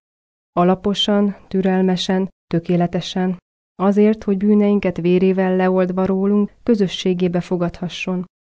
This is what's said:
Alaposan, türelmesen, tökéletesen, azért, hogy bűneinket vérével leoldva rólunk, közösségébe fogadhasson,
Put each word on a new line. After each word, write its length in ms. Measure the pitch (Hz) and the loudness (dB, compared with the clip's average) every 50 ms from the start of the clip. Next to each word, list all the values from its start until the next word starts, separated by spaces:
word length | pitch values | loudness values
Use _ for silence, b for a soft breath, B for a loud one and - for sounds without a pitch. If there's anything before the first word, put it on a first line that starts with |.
| _ _ _ _ _ _ _ _ _ _ | _ _ _ _ _ _ _ _ _ _
Alaposan, 840 | - 180 175 180 185 185 - 208 196 - - - 208 202 208 202 190 - - - | -2 0 2 2 2 0 -2 -2 -2 -2 0 0 0 2 0 0 -4 -6 -10 -6
türelmesen, 800 | - 190 185 190 185 185 185 185 185 180 - - 190 190 190 185 - _ _ | -4 -2 0 0 2 2 2 0 0 -2 -2 -2 -2 -2 -2 -4 -8 _ _
tökéletesen, 920 | - - 170 165 - 180 175 175 175 - 180 - - - 185 185 185 180 175 _ _ _ _ _ _ _ - | -4 -4 -4 -2 0 0 0 0 0 -2 -6 -6 -6 -4 -4 -2 -2 -4 -6 _ _ _ _ _ _ _ -2
azért, 420 | 185 202 202 208 208 214 220 220 - | 0 2 4 4 4 4 2 0 -2
hogy 120 | - 202 | -4 -2
bűneinket 600 | 190 208 208 208 208 208 202 202 202 190 190 180 | 0 2 2 4 4 4 2 2 0 0 -2 -2
vérével 600 | - 165 175 180 180 190 190 185 185 190 185 185 | -2 0 2 2 4 4 2 2 2 0 0 0
leoldva 500 | 185 185 185 185 185 185 180 185 185 185 | 0 2 2 2 2 0 0 0 -2 -2
rólunk, 460 | 190 190 190 190 196 208 208 208 202 - _ | 0 0 0 0 0 2 0 0 -2 -6 _
közösségébe 760 | - - 240 202 202 180 - - - 190 185 175 180 180 175 180 | -2 0 0 2 0 -2 -2 -4 -2 -2 0 0 0 -2 -2 -2
fogadhasson, 840 | 170 - 185 175 175 170 - - 185 170 - - - - 185 180 180 - _ _ _ | -4 -4 -4 -4 -4 -4 -6 -6 -10 -10 -10 -8 -8 -6 -6 -6 -6 -10 _ _ _